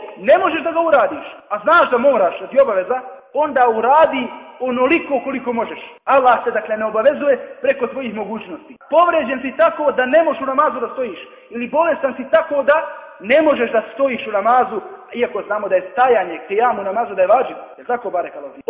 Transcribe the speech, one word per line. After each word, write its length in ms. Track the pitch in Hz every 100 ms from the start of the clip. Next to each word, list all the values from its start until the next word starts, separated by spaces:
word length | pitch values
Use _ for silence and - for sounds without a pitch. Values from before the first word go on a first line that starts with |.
| - -
ne 200 | 202 339
možeš 180 | 370 320
da 80 | 320
ga 80 | 320
uradiš, 480 | 330 285 196 - - - -
a 100 | 208
znaš 320 | 220 339 294
da 60 | 240
moraš, 420 | 269 240 175 -
da 80 | 190
ti 80 | 247
je 60 |
obaveza, 380 | 262 196 180 254 - - -
onda 360 | 269 302 262 247
uradi 580 | 220 226 294 320 269 240 - - -
onoliko 600 | 254 247 254 320 - 277
koliko 300 | 262 254 247
možeš. 260 | 233 208 160 - - -
Allah 380 | 269 254 233
te, 80 | 240
dakle, 260 | 220 - 214
ne 80 | 220
obavezuje 720 | 214 247 262 277 247 - -
preko 260 | 269 269 233
tvojih 280 | 262 254 208
mogućnosti. 600 | 196 220 - 302 - 240 -
Povređen 520 | 302 349 330 247 269
si 160 | 262 262
tako 340 | 320 - 294
da 140 | 233 254
ne 180 | 302
možeš 180 | 320 269
u 40 | 269
namazu 340 | 269 302 240
da 100 | 233
stojiš, 260 | 247 240 - - - -
ili 180 | 226 240
bolestan 460 | 294 339 262 262 247
si 80 | 254
tako 320 | 320 - 285
da 140 | 262 302 285 - - -
ne 220 | 190 285
možeš 300 | 311 240 233
da 100 | 220 208
stojiš 340 | - 269 247 220
u 40 |
namazu, 500 | 202 214 254 254 208 - - -
iako 280 | 233 240 202
znamo 280 | 185 214 202
da 60 | 185
je 140 | 185
stajanje, 480 | - 254 220 180 156 -
kijam 320 | 202 247 214
u 40 |
namazu, 320 | 196 208 208 190
da 60 |
je 120 | 185 240
vađib, 220 | 220 156 - -
jel 80 | 131
tako, 220 | 240 196
barakallahu 440 | 180 156 151 143 -
fik? 80 | -